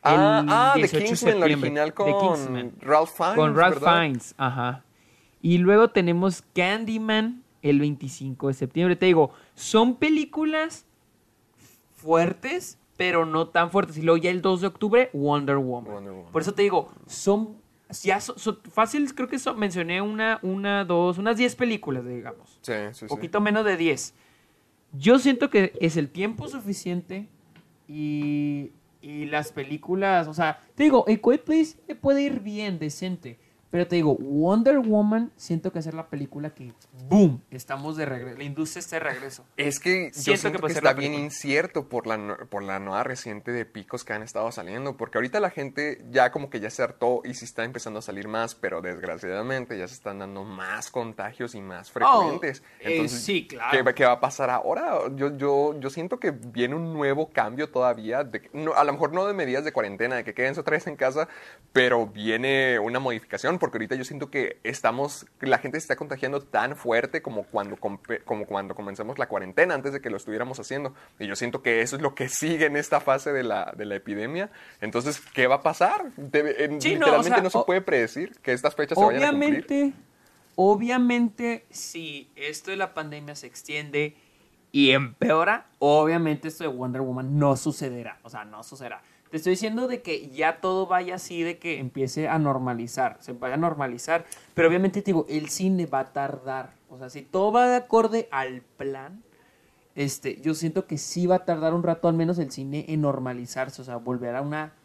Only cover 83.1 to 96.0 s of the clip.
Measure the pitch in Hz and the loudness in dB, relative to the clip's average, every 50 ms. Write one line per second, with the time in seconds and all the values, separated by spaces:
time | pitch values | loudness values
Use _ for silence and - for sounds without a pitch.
83.1 | 147 147 147 143 147 147 - 123 _ - - - 147 147 147 147 139 147 151 147 | -10 -14 -14 -14 -16 -14 -16 -18 _ -18 -12 -8 -8 -8 -8 -4 -2 -2 -2 -2
84.1 | 147 _ _ _ _ _ _ _ _ _ _ _ - 143 143 131 131 135 139 123 | -4 _ _ _ _ _ _ _ _ _ _ _ 2 6 6 6 6 4 2 -2
85.1 | 117 _ - 240 156 160 165 185 214 240 - _ _ _ - 147 147 156 151 156 | -6 _ 0 2 2 2 4 2 0 -2 -4 _ _ _ 4 6 6 6 6 4
86.1 | 165 170 165 156 151 143 - 160 156 - 170 156 131 123 127 127 123 131 135 127 | 2 2 2 0 -2 -2 -4 -10 -10 -6 -6 -6 -6 -4 -6 -6 -4 -4 -4 -4
87.1 | 127 127 131 131 143 147 143 143 135 131 - 160 147 - 147 131 123 120 117 110 | -4 -4 -4 -2 2 4 4 4 4 2 0 -4 -4 -4 -6 -8 -8 -8 -10 -12
88.1 | 95 _ _ 117 110 113 107 104 107 107 113 - - 131 135 120 110 92 _ _ | -14 _ _ -16 -14 -14 -14 -14 -16 -18 -18 -18 -18 -16 -14 -14 -14 -14 _ _
89.1 | _ _ _ _ - 156 156 180 180 185 208 220 220 226 247 254 247 240 - 180 | _ _ _ _ -10 -4 0 0 0 0 0 -4 -2 -2 -2 -4 -4 -6 -6 -6
90.1 | 160 - - 143 131 139 156 160 160 - - 185 185 190 190 180 185 180 180 180 | -6 -6 -6 -10 -6 -2 0 0 0 0 -2 -2 0 0 0 0 0 0 0 -2
91.1 | 180 180 - - 180 170 165 170 175 170 - 175 160 143 139 127 - 135 135 127 | -8 -8 -10 -10 -6 -4 -4 -4 -6 -8 -8 -8 -6 -6 -8 -8 -4 -4 -4 -4
92.1 | - 156 156 151 160 160 156 147 135 131 127 127 123 117 117 117 - - 131 117 | -2 -4 -2 0 2 2 2 2 0 0 -2 -4 -4 -6 -8 -8 -4 -2 -2 -2
93.1 | 110 - - - 123 120 127 127 131 151 165 170 160 147 143 131 120 123 - - | -2 -6 -16 -16 -12 -8 -6 -4 -2 0 0 0 -2 -2 -6 -6 -6 -10 -4 -2
94.1 | 160 170 165 - - - - _ _ - 165 165 170 180 190 196 185 202 202 202 | -2 -2 -2 -6 -20 -20 -20 _ _ 4 4 4 6 4 2 2 0 0 0 2
95.1 | 190 165 151 - 143 151 151 147 - - 190 190 190 180 170 156 135 135 | 2 2 0 0 -4 -4 -4 -4 -6 -2 0 0 2 0 0 -2 -2 -4